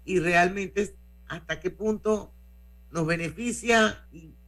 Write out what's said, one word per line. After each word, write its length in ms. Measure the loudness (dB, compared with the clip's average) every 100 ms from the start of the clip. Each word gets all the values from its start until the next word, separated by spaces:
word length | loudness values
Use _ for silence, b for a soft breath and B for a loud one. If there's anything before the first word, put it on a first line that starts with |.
y 140 | -2 0
realmente 760 | 4 4 4 0 -4 -2 -4 -6 -20 -20 -14
hasta 320 | -12 -8 -6
qué 100 | -6
punto 640 | -2 -2 0 0 -2 -4 -18 -20 -20 -20 -20 -8
nos 160 | -2 0
beneficia 1000 | 0 -2 -4 -4 -2 4 4 4 0 -12
y 200 | -20 -20 -20